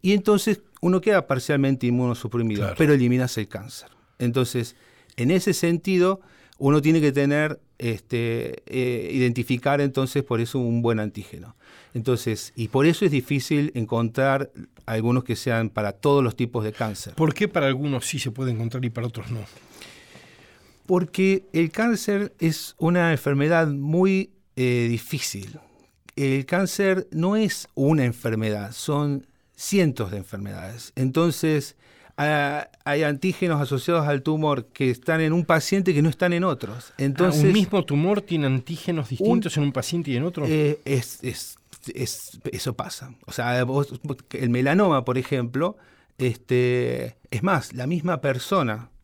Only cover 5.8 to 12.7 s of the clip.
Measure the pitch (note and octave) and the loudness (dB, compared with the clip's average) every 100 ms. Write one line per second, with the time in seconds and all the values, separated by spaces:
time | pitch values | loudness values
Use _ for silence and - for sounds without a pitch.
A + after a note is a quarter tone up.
5.8 | - F#3 F3+ F#3+ - - _ _ C3+ D3+ | 0 2 2 2 -8 -20 _ _ 4 4
6.8 | D3 D#3+ D3 C3+ C#3+ C#3+ D3+ C#3+ _ _ | 6 4 4 2 2 2 0 -4 _ _
7.8 | A#2+ A2 _ A#2 A#2 A2+ - - - - | -6 -4 _ -2 -2 -2 -6 -10 -8 -2
8.8 | B2+ B2 E2 C3 B2+ A#2+ A#2+ B2 C#3 C#3+ | -2 -2 -2 0 2 0 -2 -2 0 2
9.8 | C#3+ C3+ C3 C#3+ C3+ A#2 A#2 C3+ A#2+ A#2 | 2 0 0 -2 0 -2 0 -2 0 2
10.8 | A#2 A2 G#2+ G#2 G2+ C3 G2+ - - - | 2 0 -2 -6 -14 -16 -18 -20 -20 -20
11.8 | - B2 A2+ A#2+ - A2 - - A2+ | -10 -6 0 0 0 -6 -8 -8 -2